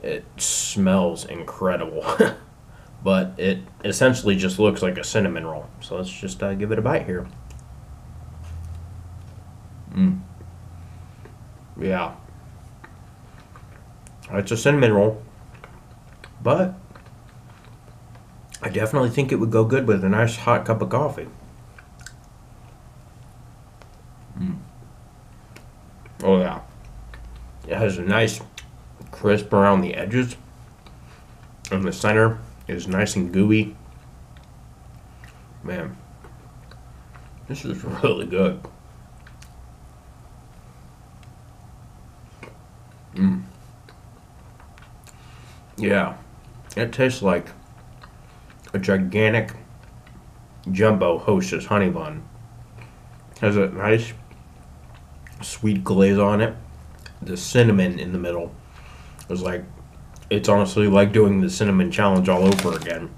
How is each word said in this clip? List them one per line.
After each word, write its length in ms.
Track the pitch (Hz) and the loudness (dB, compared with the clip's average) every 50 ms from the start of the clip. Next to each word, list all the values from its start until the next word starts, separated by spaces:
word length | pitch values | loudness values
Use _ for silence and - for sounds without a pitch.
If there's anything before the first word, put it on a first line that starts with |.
| - | -6
it 200 | - 78 73 - - - | -6 -8 -8 -10 -16 -10
smells 880 | - - - - - - - - 104 95 92 95 95 90 85 82 80 - | -6 -4 -4 -4 -4 -6 -4 -2 0 2 4 4 4 2 0 -2 -6 -10
incredible. 800 | - - 85 80 - - - 95 92 90 82 82 80 78 78 78 - - - | -12 -12 -12 -12 -14 -8 -4 -2 -2 -2 -2 -6 -6 -8 -6 -4 -4 2 2
<laughs> 160 | - - - - - - - - - - - - - - - - - | 2 2 0 -8 -18 -20 -20 -20 -20 -20 -20 -20 -20 -20 -20 -6 0
But 300 | 95 95 95 92 - - | 2 2 2 2 -2 -6
it 220 | - 90 95 95 92 - - - - - | -2 -2 -2 -2 -2 -6 -16 -18 -8 -6
essentially 540 | 104 95 - 127 131 123 - - 107 98 | -6 0 4 4 4 4 4 2 2 2
just 220 | 92 92 92 92 - | 2 0 -2 0 2
looks 220 | 107 107 98 - | 2 2 2 2
like 160 | 95 92 90 | -2 -2 -2
a 60 | - - | -4 -8
cinnamon 420 | - - 113 98 92 85 82 80 | -2 0 0 0 0 -2 -4 -8
roll. 200 | 80 78 76 - - - - | -8 -8 -10 -12 -14 -18 -20
So 160 | - - 92 | -14 -10 -8
let's 120 | 92 92 92 | -8 -8 -8
just, 320 | - - 101 95 - - | -10 -12 -12 -12 -8 -6
uh, 120 | 101 98 98 | -6 -4 -4
give 180 | 98 104 104 | -4 -4 -2
it 80 | 110 113 | -2 -2
a 20 | |
bite 240 | 110 127 156 - - | 0 0 -2 -2 -2
here. 220 | - 92 90 - - - - - - - - - - - - - - - - - - - - - - - - - - - - - - - - - - - - - - - - - - - - - - - - - - - - - - - | -4 -6 -8 -8 -10 -14 -18 -18 -18 -18 -18 -18 -20 -20 -20 -18 -20 -20 -20 -18 -18 -18 -18 -18 -18 -18 -16 -16 -14 -14 -14 -12 -12 -14 -14 -16 -16 -16 -18 -16 -16 -18 -18 -18 -18 -20 -20 -20 -20 -20 -20 -20 -20 -20 -18 -16 -8 0
Mm. 280 | 95 95 92 - - - - - - - - - - - - - - - - - - - - - - - - - - - - - - - - - | 2 4 4 4 0 -6 -14 -18 -20 -20 -20 -20 -20 -20 -20 -18 -18 -18 -18 -18 -20 -20 -20 -20 -20 -20 -20 -20 -20 -20 -20 -20 -20 -20 -20 -12
Yeah. 360 | - 80 95 92 90 82 82 - - - - - - - - - - - - - - - - - - - - - - - - - - - - - - - - - - - - - - - - - - - - | -6 -4 -2 -2 -2 -4 -6 -8 -14 -20 -20 -20 -20 -20 -20 -20 -20 -20 -20 -20 -20 -20 -20 -20 -20 -20 -20 -20 -20 -20 -20 -20 -20 -20 -20 -20 -20 -20 -20 -20 -20 -20 -20 -20 -20 -20 -20 -20 -20 -16 -6
It's 200 | 95 98 101 - | -6 -6 -4 -2
a 40 | 117 | -4
cinnamon 380 | 110 - 143 147 143 127 113 107 | 0 2 4 4 6 4 4 6
roll, 280 | 101 101 110 113 - - - - - - - - - - - - - - - - - - - - - - - - - | 6 4 4 2 -2 -14 -20 -20 -20 -20 -20 -20 -20 -20 -20 -20 -20 -20 -20 -20 -20 -20 -20 -20 -20 -20 -20 -18 -4
but 340 | - 117 143 180 185 185 - - - - - - - - - - - - - - - - - - - - - - - - - - - - - - - - - - - - - - | 0 2 2 2 2 -2 -2 -10 -18 -20 -20 -20 -20 -20 -20 -20 -20 -20 -20 -20 -20 -20 -20 -20 -20 -20 -20 -20 -20 -20 -20 -20 -20 -20 -20 -20 -20 -20 -20 -20 -20 -20 -16 -10
I 80 | - - | -8 -4
definitely 400 | 95 107 110 110 - 139 127 120 | -2 -2 -2 0 2 0 0 2
think 240 | 117 147 135 131 135 | 0 0 0 0 0
it 20 | |
would 160 | - 113 110 | 0 0 2
go 140 | 113 110 110 | 4 4 4
good 200 | 113 127 139 131 | 4 2 2 4
with 200 | 113 104 95 92 | 2 2 2 4
a 40 | 95 | 2
nice 280 | 101 107 117 113 - | 4 4 2 0 0
hot 260 | - - 120 120 - - | -2 2 2 2 2 2
cup 160 | - 113 110 | 0 0 0
of 80 | 104 95 | 0 -2
coffee. 380 | - 127 147 139 - - 80 - - - - - - - - - - - - - - - - - - - - - - - - - - - - - - - - - - - - - - - - - - - - - - - - - - - - - - - - - - - - - - - | 0 0 -2 -2 -4 -8 -12 -14 -16 -20 -20 -20 -20 -20 -20 -20 -20 -20 -20 -20 -20 -20 -20 -20 -20 -20 -20 -20 -20 -20 -20 -20 -20 -20 -20 -20 -20 -20 -20 -20 -20 -20 -20 -20 -20 -20 -20 -20 -20 -20 -20 -20 -20 -20 -20 -20 -20 -20 -20 -20 -20 -20 -20 -20 -20 -20 -20 -16 -10 -6
Mm. 180 | 185 185 170 - - - - - - - - - - - - - - - - - - - - - - - - - - - - - - - - - - | -6 -6 -6 -8 -12 -18 -20 -20 -20 -20 -20 -20 -20 -20 -20 -20 -20 -20 -20 -20 -20 -20 -20 -20 -20 -20 -20 -20 -20 -20 -20 -20 -20 -20 -14 -2 2
Oh 160 | 95 95 92 | 4 4 4
yeah. 220 | 92 85 80 - - - - - - - - - - - - - - - - - - - - - - | 2 0 -4 -8 -14 -18 -20 -20 -20 -18 -18 -18 -18 -18 -18 -18 -18 -18 -18 -18 -18 -20 -20 -18 -8
It 80 | - 87 | -6 -2
has 220 | 98 113 101 92 | 0 0 0 0
a 40 | 87 | -2
nice 380 | 87 92 104 110 113 110 - - - - - - - - - - - - - - - - | -2 0 2 2 2 0 -2 -8 -14 -16 -18 -20 -20 -20 -20 -20 -20 -20 -20 -20 -20 -20
crisp 400 | - - - 104 104 101 - - | -14 -2 2 2 2 2 2 2
around 300 | - 101 98 101 98 95 | 4 6 6 6 6 4
the 120 | 90 82 - | 2 -2 -4
edges, 420 | 80 85 98 113 127 127 120 - - - - - - - - - - - - - - - - - - - - - - - - - - - - | -6 -6 -2 0 0 0 0 -6 -14 -18 -20 -20 -20 -20 -20 -20 -20 -20 -20 -20 -20 -20 -20 -20 -20 -20 -20 -20 -20 -20 -20 -20 -18 -8 -4
and 120 | 95 95 95 | -4 -2 -2
the 80 | 92 | -2
center 480 | 92 - - 107 107 107 113 113 113 - - - - - - | -2 0 0 2 6 6 4 4 2 -2 -12 -18 -20 -16 -12
is 220 | - 90 - - | -10 -10 -8 -6
nice 300 | 92 92 95 107 - - | -2 0 0 0 0 0
and 160 | 101 90 87 87 | -2 -2 0 2
gooey. 420 | 95 101 107 110 110 107 107 - - - - - - - - - - - - - - - - - - - - - - - - - - - - - - - - - - - - - - | 2 4 6 4 4 2 0 -6 -16 -20 -20 -20 -20 -20 -20 -20 -20 -20 -20 -20 -20 -20 -20 -20 -20 -20 -20 -20 -20 -20 -20 -20 -20 -20 -20 -20 -20 -20 -20 -20 -20 -20 -20 -20 -16
Man, 360 | - 82 90 - 80 - - - - - - - - - - - - - - - - - - - - - - - - - - - - - - - - - | -12 -10 -8 -8 -8 -10 -12 -16 -20 -20 -20 -20 -20 -20 -20 -20 -20 -20 -20 -20 -20 -20 -20 -20 -20 -20 -20 -20 -20 -20 -20 -20 -20 -20 -20 -20 -14 -12
this 160 | 139 - - | -12 -10 -8
is 180 | 120 95 - - | -8 -8 -8 -8
really 420 | - - - - - - - - | -10 -6 -2 0 0 0 -2 -4
good. 360 | 87 90 95 95 92 - - - - - - - - - - - - - - - - - - - - - - - - - - - - - - - - - - - - - - - - - - - - - - - - - - - - - - - - - - - - - - - - - - - - - - - - - - - - - - - - - - - - - - - - - - - - - | -4 0 2 2 2 0 -4 -12 -18 -20 -20 -20 -20 -20 -20 -20 -20 -20 -20 -20 -20 -20 -20 -20 -20 -20 -20 -20 -20 -20 -20 -20 -20 -20 -20 -20 -20 -20 -20 -20 -20 -20 -20 -20 -20 -20 -20 -20 -20 -20 -20 -20 -20 -20 -20 -20 -20 -20 -20 -20 -20 -20 -20 -20 -20 -20 -20 -20 -20 -20 -20 -20 -20 -20 -20 -20 -20 -20 -20 -20 -20 -20 -20 -20 -20 -20 -20 -20 -20 -20 -20 -20 -20 -20 -20 -20 -14 -2
Mm. 280 | 92 95 95 95 92 - - - - - - - - - - - - - - - - - - - - - - - - - - - - - - - - - - - - - - - - - - - - - - - | 0 2 2 2 -2 -6 -12 -18 -20 -20 -20 -20 -20 -20 -20 -20 -20 -20 -20 -20 -20 -20 -20 -20 -20 -20 -20 -20 -20 -20 -20 -20 -20 -20 -20 -20 -20 -20 -20 -20 -20 -20 -20 -20 -20 -20 -20 -20 -20 -20 -20 -10
Yeah, 380 | - 107 101 98 98 82 80 - - - - - - - - - - - - - | -4 0 0 2 2 0 -2 -6 -12 -18 -20 -20 -20 -20 -20 -20 -20 -20 -10 -4
it 160 | 104 117 113 - | -4 -4 -4 0
tastes 280 | - 131 131 123 - | 0 0 0 2 0
like 260 | 101 95 90 87 - - - - - - - - - - - - - - - - - - - - - - - - - - - | 0 0 0 0 -2 -8 -18 -20 -20 -20 -20 -20 -20 -20 -20 -20 -20 -20 -20 -20 -20 -20 -20 -20 -20 -20 -20 -20 -16 -8 -8
a 60 | 98 | -4
gigantic 720 | 95 - 98 95 92 92 98 107 110 107 113 113 110 - - - - - - - - - - - - - - - - - - - - - - - - 92 | 0 2 2 2 2 0 2 2 4 4 4 2 0 -2 -10 -16 -20 -20 -20 -20 -20 -20 -20 -20 -20 -20 -20 -20 -20 -20 -20 -20 -20 -20 -20 -14 -6 -4
jumbo 480 | 95 92 110 110 104 95 90 87 82 80 | 0 4 4 4 4 4 2 2 2 0
Hostess 460 | - - 101 92 92 - 87 80 - | 2 2 2 2 0 -2 -4 -6 -2
honey 240 | - 107 101 95 90 | 0 2 2 2 2
bun. 340 | 82 82 80 76 76 78 - - - - - - - - - - - - - - - - - - - - - - - - | 0 -2 -6 -8 -10 -12 -16 -18 -20 -20 -20 -20 -20 -20 -20 -20 -20 -20 -20 -20 -20 -20 -20 -20 -20 -20 -20 -20 -10 -2
Has 180 | 113 104 101 | 0 2 2
a 100 | 104 95 | 2 0
nice 460 | 92 90 90 101 107 113 117 117 - - - - - - - - - - - - - - - - - - - - - - - - - - - | 0 -2 -2 2 2 2 2 2 -4 -12 -18 -20 -20 -20 -20 -20 -20 -20 -20 -20 -20 -20 -20 -20 -20 -20 -20 -20 -20 -20 -20 -20 -20 -18 -16
sweet 420 | - - - - 110 107 104 95 92 | -14 -14 -8 -2 0 0 0 0 0
glaze 340 | - 98 92 98 98 101 | 2 4 6 6 6 6
on 240 | 101 101 101 107 104 | 4 4 4 4 2
it. 140 | 113 113 113 - - - - - - - - - - - - - | 2 0 -2 -10 -16 -18 -20 -20 -20 -20 -20 -20 -20 -20 -18 -14
The 160 | - 92 92 | -10 -10 -8
cinnamon 600 | - - - - 123 120 113 101 95 92 90 87 - | -8 -8 2 4 6 6 8 8 6 4 2 0 -4
in 120 | - 87 | -6 -6
the 80 | 90 87 | -4 -4
middle 340 | 87 87 87 85 82 80 - - - - - - - - - - - - - - - - | -4 -4 -4 -4 -6 -8 -12 -18 -20 -20 -20 -20 -20 -20 -20 -20 -20 -20 -20 -20 -10 -8
is 120 | 90 92 | -6 -4
like, 220 | 92 90 90 87 - - - - - - - - - - - - - - | -4 -4 -4 -6 -8 -12 -18 -20 -20 -20 -20 -20 -20 -20 -20 -20 -4 -2
it's 200 | 107 104 - - | -2 0 4 4
honestly 380 | 104 101 101 95 - 107 104 | 4 4 4 2 2 2 4
like 240 | 101 98 98 101 101 | 6 6 6 6 6
doing 300 | 101 113 107 101 98 95 | 6 6 6 6 6 4
the 80 | 92 92 | 2 0
cinnamon 420 | - - 110 101 95 92 90 85 | 0 0 2 4 4 4 2 2
challenge 360 | - - 107 101 95 92 92 95 | 2 2 4 4 4 4 4 4
all 140 | 90 90 92 | 4 6 6
over 320 | 95 98 95 92 87 82 | 6 4 4 2 -2 -2
again. 340 | 80 80 85 85 82 85 80 - | -2 -4 -6 -6 -6 -8 -12 -14